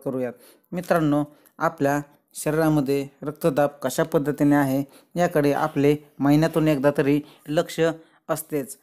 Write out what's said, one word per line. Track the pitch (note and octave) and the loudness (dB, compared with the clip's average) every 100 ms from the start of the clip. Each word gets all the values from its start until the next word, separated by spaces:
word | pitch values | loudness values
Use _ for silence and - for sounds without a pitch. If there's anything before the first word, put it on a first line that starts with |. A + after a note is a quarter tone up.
| C#3 | -6
करूयात. | C3 B2+ A#2+ - _ _ | -6 -6 -8 -20 _ _
मित्रांनो, | F3 F3 F3 D#3 D3 D3 - _ - | -10 0 2 2 0 -2 -10 _ -6
आपल्या | D#3+ E3 C#3 C#3+ D3 _ _ - | -4 0 0 0 -4 _ _ -8
शरीरामध्ये | D#3+ D#3 D#3+ D3+ C3+ C#3 C#3 - | -4 0 2 2 0 -2 -4 -10
रक्तदाब | C#3+ D3 E3+ C#3+ C#3+ - | -12 -4 -2 0 0 -2
कशा | C3 - | -4 -2
पद्धतीने | D#3 E3 C#3+ C#3+ D3 C#3+ | 0 0 -2 0 2 4
आहे | C#3 C3+ C#3 - _ E3+ | 2 -2 -4 -12 _ -2
याकडे | F3 D#3 C#3+ | 0 2 2
आपले | C#3 D#3 D3 C#3+ D3+ - - | 0 -2 0 2 0 -4 -4
महिन्यातून | C3+ D3 D#3+ D#3+ D#3 | 2 4 4 2 2
एकदा | D3 C#3+ C#3+ | 2 2 2
तरी | C#3 D3 - - - | 2 0 -2 -14 -6
लक्ष | D#3 E3 - E3 D#3+ - _ - | -4 -4 -2 -2 -2 -12 _ -8
असतेच. | D#3 - D3 A#2+ - | -8 -4 -8 -8 -12